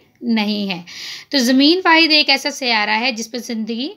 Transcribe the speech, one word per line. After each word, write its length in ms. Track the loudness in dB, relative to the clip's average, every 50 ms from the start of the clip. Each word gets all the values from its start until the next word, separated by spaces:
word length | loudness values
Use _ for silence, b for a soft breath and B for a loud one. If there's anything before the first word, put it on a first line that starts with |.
| -10 _ _ _ -4
नहीं 440 | -2 0 0 0 0 -2 -4 -4 -6
है। 160 | -6 -8 -10 B B B B B B B B B -2
तो 60 | 0
ज़मीन 440 | 2 4 4 6 6 6 4 4 4
वाहिद 260 | 4 4 4 4 4 4
एक 160 | 2 4 2
ऐसा 220 | 0 0 0 -6
सयारा 420 | -6 -4 -4 -2 0 0 0 0 -2
है 200 | -2 -2 -2 -4
जिस 140 | -4 -8
पर 120 | -8 -10 -10
ज़िंदगी 540 | -8 -8 -8 -6 -6 -6 -6 -6 -6 -8 -8